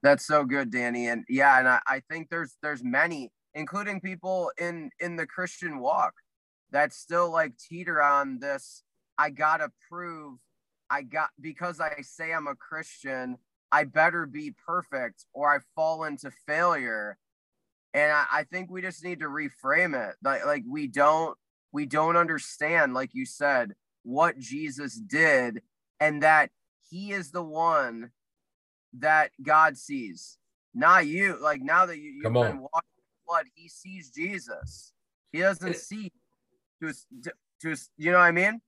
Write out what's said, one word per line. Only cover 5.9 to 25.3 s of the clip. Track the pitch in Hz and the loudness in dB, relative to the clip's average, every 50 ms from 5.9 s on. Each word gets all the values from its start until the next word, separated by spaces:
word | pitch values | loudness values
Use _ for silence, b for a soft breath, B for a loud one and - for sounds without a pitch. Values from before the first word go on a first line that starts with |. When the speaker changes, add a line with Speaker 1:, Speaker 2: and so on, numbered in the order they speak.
| 160 175 - - - _ _ _ _ _ _ _ _ _ _ _ | 0 2 0 -2 -4 _ _ _ _ _ _ _ _ _ _ _
Speaker 1:
that | - 139 147 151 - | 0 0 0 0 -2
still, | - - _ 165 175 175 170 | -12 -12 _ 0 0 0 2
like, | 165 165 160 147 117 _ | 2 0 0 0 -4 _
teeter | - - 165 175 180 165 170 151 | -20 -16 -14 -10 -6 -4 0 2
on | 147 143 143 139 139 139 131 123 | 4 4 4 4 2 0 -6 -8
this, | 127 143 139 135 - - - - _ _ _ _ _ _ _ - | -6 -6 -6 -6 -8 -14 -20 -20 _ _ _ _ _ _ _ -2
"I | 147 151 | -2 -2
gotta | 139 131 156 151 160 156 156 143 _ _ _ _ | 0 0 2 2 2 2 0 -6 _ _ _ _
prove, | 170 175 175 170 165 156 151 147 131 123 _ _ _ _ _ _ _ _ _ _ | -12 -12 -10 -10 -12 -12 -14 -18 -20 -20 _ _ _ _ _ _ _ _ _ _
I | 135 143 139 | -4 -4 -4
got, | 120 - 156 156 - _ _ | -4 -4 -4 -4 -4 _ _
because | 131 160 147 - 175 175 170 147 | -14 -14 -10 -8 -8 -8 -4 -4
I | 160 156 151 147 | -6 -6 -6 -8
say | 135 - - - 170 160 165 | -14 -18 -14 -12 -8 -6 -6
I'm | 165 151 147 | -6 -6 -6
a | 135 | -10
Christian, | _ - - 160 160 160 - - - - 139 135 131 127 127 127 123 _ _ _ _ _ _ | _ -12 -12 -12 -12 -12 -12 -16 -16 -10 -8 -8 -8 -8 -8 -10 -12 _ _ _ _ _ _
I | - 147 151 | 2 2 2
better | 139 - 156 156 165 165 170 165 | 2 2 4 4 4 4 0 -6
be | 143 120 151 151 151 - _ _ - | -6 -8 -10 -10 -10 -12 _ _ -4
perfect | 165 180 170 _ - 135 123 113 98 _ - _ _ | -4 -4 -4 _ -6 -6 -6 -6 -10 _ -20 _ _
or | 135 143 147 147 | -2 2 2 2
I | 139 - _ _ | 2 0 _ _
fall | - 160 160 160 156 160 | -2 -2 -2 0 -2 -6
into | 156 143 131 - 139 - _ _ - | -8 -8 -8 -12 -14 -16 _ _ -4
failure." | 147 156 175 180 165 147 127 120 113 107 104 104 98 _ _ _ _ _ _ _ _ _ _ _ _ _ _ _ _ | -2 2 2 2 2 2 -2 -4 -4 -4 -6 -6 -10 _ _ _ _ _ _ _ _ _ _ _ _ _ _ _ _
And | 139 147 151 | 2 2 4
I, | 151 147 139 - | 4 2 2 2
I | - 151 151 | 0 -2 -2
think | _ 175 185 185 180 | _ -8 -10 -10 -8
we | 180 185 | -10 -8
just | 180 185 175 156 156 | -8 -8 -10 -10 -10
need | 180 180 160 | -10 -10 -8
to | 156 151 | -8 -8
reframe | 139 143 147 139 - _ - 135 143 165 180 180 139 127 113 98 | -6 -6 -8 -8 -10 _ -2 0 2 2 2 2 0 -4 -4 -6
it. | 85 _ - | -10 _ -4
Like, | - 139 123 98 | -2 -2 -2 0
like, | 143 147 143 110 120 | -2 -2 -2 -4 -8
we | 135 156 147 135 | -8 -6 -6 -6
don't, | 107 139 143 147 156 160 160 156 - _ _ _ _ _ _ _ | 2 4 6 6 6 4 0 -2 -6 _ _ _ _ _ _ _
we | - 147 147 | -8 -6 -6
don't | 135 135 151 156 165 170 175 | -2 0 0 2 4 4 4
understand, | 170 160 160 143 - - - - 151 151 165 165 151 135 127 | 4 2 0 -4 -6 -10 -8 -4 -2 0 2 2 2 2 0
like | 127 135 127 _ | -2 -4 -4 _
you | 123 131 | -10 -10
said, | 127 - - 147 143 139 127 120 101 101 _ _ _ _ _ | -10 -6 -2 0 2 2 2 0 -2 -6 _ _ _ _ _
what | _ 120 123 139 165 170 - 135 | _ -6 2 2 2 2 2 -2
Jesus | 127 110 127 147 156 151 131 131 147 135 - | -10 -10 -8 -6 -6 -6 -8 -8 -8 -10 -8
did | - 110 98 - 151 160 160 | -10 -10 -4 2 4 4 6